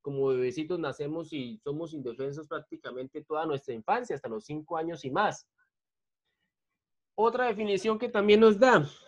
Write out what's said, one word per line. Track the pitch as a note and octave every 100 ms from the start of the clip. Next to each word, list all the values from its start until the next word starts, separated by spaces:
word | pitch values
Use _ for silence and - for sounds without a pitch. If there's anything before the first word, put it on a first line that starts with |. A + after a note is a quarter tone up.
como | C#3+ C#3 C3+
bebecitos | B2+ B2+ B2+ D#3 F3
nacemos | D#3 B2+ D3 D#3+ D#3+
y | D3+ B2 G#2+
somos | C#3+ D3 E3
indefensos | D#3 A#2+ A2+ C3+ C#3+ D3+
prácticamente | D#3 - D#3+ B2+ B2 C3+ D3+
toda | D3+ D#3
nuestra | D#3+ C#3 -
infancia, | A#2 A2 A3+ A#3+
hasta | C#3+ A#2+
los | A2
cinco | - D3+ D#3 E3
años | E3 D#3+
y | C3+
más. | D#3 G#3 C#3+ _ _ _ _ _ _ _ _ _ _ _ _ _ _ _ _ _
Otra | - A3+ A#3+
definición | B3 G#3 G#3 G3 A3 G#3+
que | A#3+
también | G#3 G#3 G#3
nos | A3 G3+
da, | C4 G#3 C#3+ -